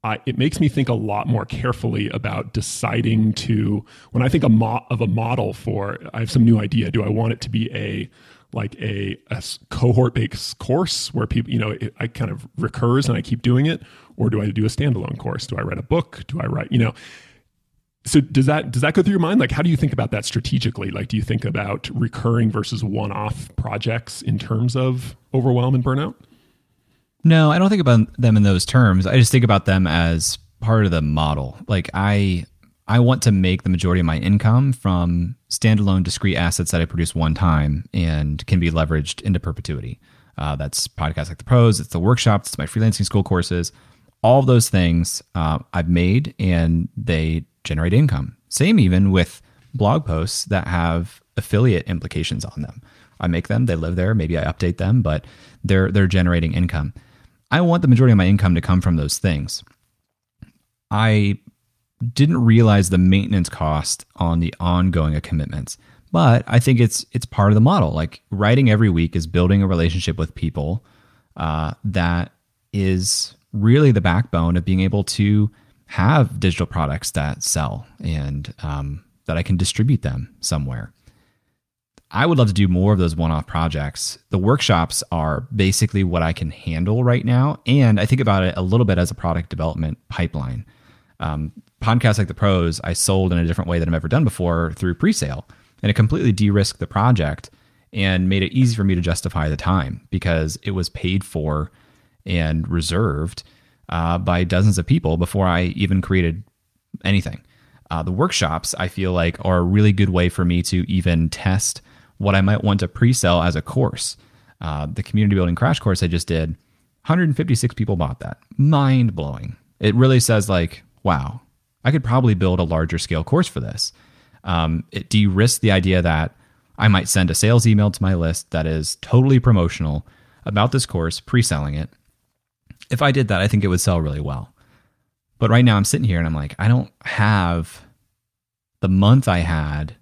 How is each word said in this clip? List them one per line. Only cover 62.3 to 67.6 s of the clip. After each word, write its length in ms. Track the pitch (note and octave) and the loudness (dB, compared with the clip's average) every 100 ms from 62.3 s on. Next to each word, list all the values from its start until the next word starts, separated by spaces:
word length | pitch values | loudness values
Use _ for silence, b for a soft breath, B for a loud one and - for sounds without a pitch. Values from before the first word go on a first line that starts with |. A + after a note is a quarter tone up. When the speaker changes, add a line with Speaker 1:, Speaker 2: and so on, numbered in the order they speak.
| E3 A#2 | 4 6
Speaker 2:
realize 460 | A2+ A2+ G2+ F#2 | 6 8 6 4
the 60 | F#2 | 4
maintenance 500 | F#2 F#2+ G2 G2 E2+ | 6 4 2 0 0
cost 560 | - D#2 D2+ - - - - | -2 -2 -2 -4 -8 -10 -4
on 220 | E2+ E2+ | 0 0
the 140 | E2+ - | -2 -2
ongoing 600 | F2 F2+ F#2 E2+ D#2 D2+ | 0 2 2 2 0 -2
commitments, 560 | - D#2 D2 - - - b b b | -2 -4 -4 -8 -10 -14 b b b
but 320 | E3+ D3+ A#2+ - | 2 4 4 4
I 140 | A#2+ | 2
think 200 | C3+ B2 | 4 4
it's, 260 | A2+ - - | 2 0 -8
it's 140 | B2 - | -10 -8
part 260 | - G2+ | 0 4
of 40 | |
the 60 | G#2+ | 6